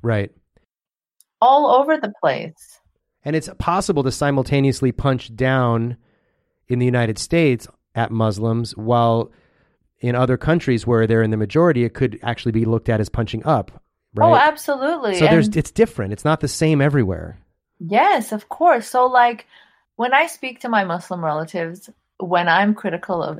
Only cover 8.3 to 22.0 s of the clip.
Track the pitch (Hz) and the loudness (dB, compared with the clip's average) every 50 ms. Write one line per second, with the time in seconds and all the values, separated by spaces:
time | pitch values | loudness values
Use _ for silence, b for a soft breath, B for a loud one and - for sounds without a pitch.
8.3 | 104 101 110 113 113 117 117 110 - - 107 113 120 120 117 117 113 117 113 - | -2 -2 -2 -2 -2 -2 -4 -6 -8 -8 -4 0 2 2 2 2 2 0 -2 -4
9.3 | - _ _ _ _ _ _ _ _ _ _ _ _ _ - 123 120 123 127 127 | -10 _ _ _ _ _ _ _ _ _ _ _ _ _ -4 -2 0 0 0 0
10.3 | 127 123 - 151 160 175 - - 123 113 101 - 120 113 113 110 113 113 113 110 | 0 0 0 0 0 0 0 0 -2 -2 0 0 0 2 2 2 2 2 2 0
11.3 | 110 107 107 98 - 151 170 175 151 120 120 113 - - 139 123 104 107 - 113 | 0 -2 -4 -2 0 2 2 2 2 2 0 -2 -2 -2 -4 -4 -4 -6 -8 -8
12.3 | 117 - - 120 110 110 113 113 113 113 - - 117 107 107 98 - - 113 104 | -8 -6 -4 -4 -2 0 0 0 0 -2 0 -2 -2 -2 -2 -2 -4 -4 -4 -4
13.3 | - 110 - 147 160 120 - - - - - _ _ _ _ _ - - 294 339 | -6 -6 -2 0 0 0 -2 -4 -12 -20 -20 _ _ _ _ _ -2 2 4 4
14.3 | 330 254 277 302 311 302 - - 285 269 262 285 339 320 269 214 190 180 165 151 | 6 6 4 4 2 0 -4 -4 -4 -2 -2 -2 -2 -2 -2 -2 0 2 4 4
15.3 | - 214 139 107 104 - - - - - 226 220 - - 107 95 104 101 - 151 | 6 4 4 2 0 -2 -4 -2 0 0 0 0 0 -4 -6 -6 -6 -4 -2 -2
16.3 | 156 - - 139 - - 160 156 160 147 139 147 139 147 117 95 92 80 80 82 | 0 0 -2 -4 -4 0 0 2 2 4 2 2 2 2 0 0 -2 -6 -10 -14
17.3 | - - _ _ _ _ _ _ _ - 175 165 196 233 302 403 392 285 214 - | -16 -20 _ _ _ _ _ _ _ -16 -8 -2 2 2 4 4 2 0 0 -4
18.3 | 226 208 - - - - 320 349 311 240 220 - - 254 247 254 254 247 240 240 | -8 -10 -10 -12 -4 2 4 4 4 4 0 -2 0 2 2 4 4 4 4 4
19.3 | 240 208 b b b b b b b b b b _ - 226 247 262 277 320 339 | 2 -2 b b b b b b b b b b _ -6 -2 0 2 2 0 0
20.3 | - - - 262 247 - - 226 233 214 196 185 170 175 - - 190 175 170 160 | -4 -10 -12 -12 -12 -10 -6 -2 -2 0 0 -2 -4 -6 -8 -8 -8 -6 -4 -4
21.3 | 151 151 160 160 - 185 165 165 170 196 - - - _ | -4 -4 -6 -6 -8 -8 -8 -8 -10 -14 -20 -20 -20 _